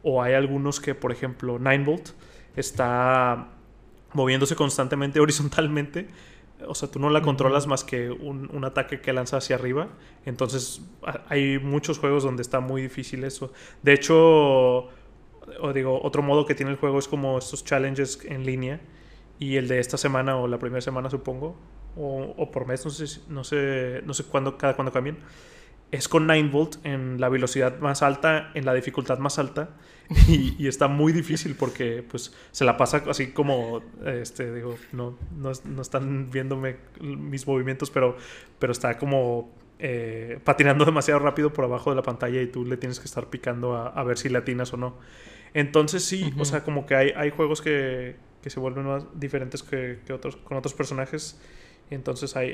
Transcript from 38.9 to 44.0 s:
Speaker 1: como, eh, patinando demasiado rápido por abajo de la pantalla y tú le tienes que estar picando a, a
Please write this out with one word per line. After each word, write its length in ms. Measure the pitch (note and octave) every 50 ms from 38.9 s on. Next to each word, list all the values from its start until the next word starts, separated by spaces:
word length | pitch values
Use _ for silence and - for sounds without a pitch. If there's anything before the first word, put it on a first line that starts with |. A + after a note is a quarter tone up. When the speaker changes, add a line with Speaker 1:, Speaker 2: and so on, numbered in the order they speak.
| A2+ -
Speaker 1:
como, 520 | C#3+ C#3 C#3 C3+ B2+ B2 A#2+ A#2 A#2 - - - - - _ -
eh, 600 | - C3+ B2 A#2+ A#2 A2+ A2+ A2+ A2+ A#2 A#2+ - -
patinando 400 | - C3+ - C#3+ C#3+ C#3 D3 D3+
demasiado 360 | E3 D#3+ D3+ C3+ - D3 C#3+
rápido 320 | C#3+ D3 C#3+ D3+ D3+ D3+ D3+
por 100 | - C3
abajo 240 | A#2+ B2 A#2+ - D3+
de 60 | C3+
la 60 | C3 B2+
pantalla 380 | C3 A#2+ - B2+ A#2+ B2 B2+
y 60 | B2+ B2
tú 180 | - B2+ B2
le 100 | B2 B2+ B2
tienes 220 | C3 B2+ B2+ -
que 60 | -
estar 220 | - - B2 A#2 -
picando 480 | - B2 - B2+ A#2+ A#2+ A#2+ B2 A#2+
a, 120 | A#2 A#2 B2+
a 160 | - D#3